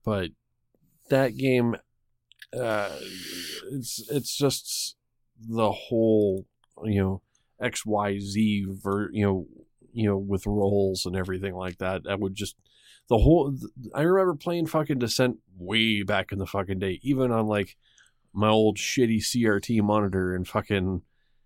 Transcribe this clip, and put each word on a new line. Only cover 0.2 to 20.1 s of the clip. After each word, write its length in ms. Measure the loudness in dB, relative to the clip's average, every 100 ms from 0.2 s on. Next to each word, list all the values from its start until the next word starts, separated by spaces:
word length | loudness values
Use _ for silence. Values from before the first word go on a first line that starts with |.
| -4 -10 _ _ _ _ _ _ _
that 260 | 2 2 0
game, 380 | 2 2 2 -2 _ _ _ _ _ -20 -12 -6
uh, 400 | -2 -2 -4 -8 -12 -14 -14 -12 -12 -12 -10
it's, 360 | -10 -8 -10 -6
it's 240 | -4 -4 -2
just 580 | 0 -2 -6 -8 -8 -12 _ _ _ _
the 320 | -6 0 0
whole, 720 | 0 -2 2 4 4 4 0 -6 _ _ -8
you 180 | -2 0
know, 200 | 0 -2 -10 _ _ _
X 240 | -6 -6 -2
Y 340 | -2 0 -4
Z 460 | -4 0 2 2 -2
ver-, 400 | -6 -4 -2 -2
you 140 | 0 2
know, 220 | 2 -4 -16 -20 _ _
you 160 | 0 2
know, 100 | 2
with 280 | 0 -2 0
rolls 600 | 0 2 2 2 0 -4
and 80 | -4
everything 400 | -4 -4 -6 -6
like 220 | -10 -6
that. 240 | -6 -4
That 160 | -4 -4
would 160 | -4 -4
just, 200 | -10 -10 _ _ _ -20 _
the 100 | 6
whole, 340 | 8 6 4
th-, 400 | -4 -10 -14 -8
I 80 | -2
remember 320 | 2 2 2 -2
playing 320 | -4 -4 -2
fucking 320 | -2 0 0
Descent 380 | 0 2 0 0 _ -14
way 460 | -2 2 2 2
back 280 | 0 -2 -2
in 60 | -6
the 60 | -4
fucking 340 | -4 -2 -2
day, 200 | -2 -4
even 280 | -2 0 2
on, 160 | 2 2
like, 280 | 0 -2 -8 _ _ _ _ _
my 160 | 0 4
old 280 | 6 4 2
shitty 440 | -2 2 2 2
C 240 | 0 2 2
R 120 | 2
T 200 | 2 2
monitor, 520 | 4 2 2